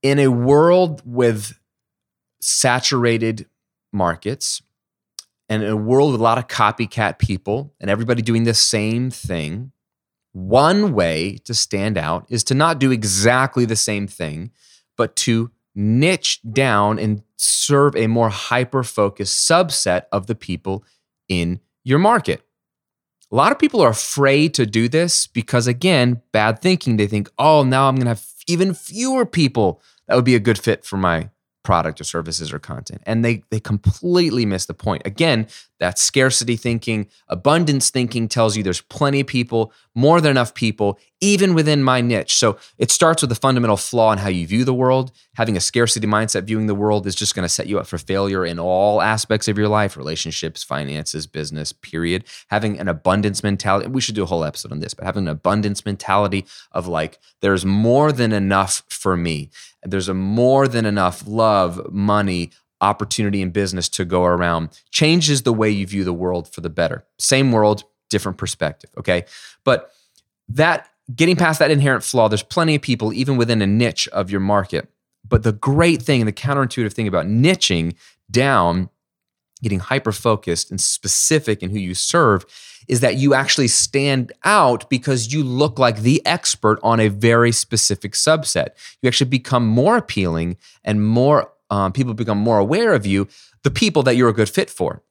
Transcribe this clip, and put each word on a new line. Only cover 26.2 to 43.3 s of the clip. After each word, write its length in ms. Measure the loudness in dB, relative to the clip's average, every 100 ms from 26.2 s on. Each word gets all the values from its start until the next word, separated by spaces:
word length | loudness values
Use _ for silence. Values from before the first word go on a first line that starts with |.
| _
bad 320 | 0 2 0
thinking. 360 | 0 0 0 0
They 100 | 0
think, 200 | -2 -4 0
"Oh, 280 | 4 4
now 240 | 4 2 2
I'm 80 | 2
gonna 140 | -2
have 140 | -4 -8 -16 -4
even 280 | 0 0
fewer 520 | -2 -12 -8 -2 0 0
people 560 | 0 0 2 -2 -2 _ _ 0
that 80 |
would 100 | 2
be 120 | 4 2
a 40 |
good 180 | 2 0
fit 260 | 0 -2
for 120 | -4 -2
my 340 | 0 -2 -4 _ _ _
product 380 | 0 0 0 -8
or 40 |
services 480 | -8 -8 -6 -8 -8
or 60 | -12
content." 440 | -12 -14 -14 -14
And 180 | -4 -2
they, 200 | 0 -2 _
they 100 | -8
completely 840 | -4 -2 -2 -2 0 0 2 0 -2
miss 180 | -2
the 100 | -6
point. 280 | -8 -6 -4
Again, 420 | -6 -2 0 2 -2 -12 _ _
that 160 | -4 -2
scarcity 600 | 0 2 2 0 -2 -2
thinking, 500 | -2 -4 -4 -4 -6 _ _
abundance 640 | -2 2 2 2 0 0
thinking 360 | -2 -2 -4 -4
tells 300 | 0 0 0
you 80 |
there's 160 | -2 -4
plenty 400 | _ -2 0 0
of 80 | -2
people, 440 | -2 -2 -2 -4 _ _
more 260 | 2 4 6
than 120 | 4
enough 200 | 2 0
people, 460 | -2 -4 0 -2 -2 _ _
even 340 | 0 2 4
within 300 | 2 2 2
my 160 | 2 2
niche. 360 | 2 0 0 0
So 220 | 0 0 -14 _
it 120 | -2
starts 320 | 2 2 2
with 80 | -2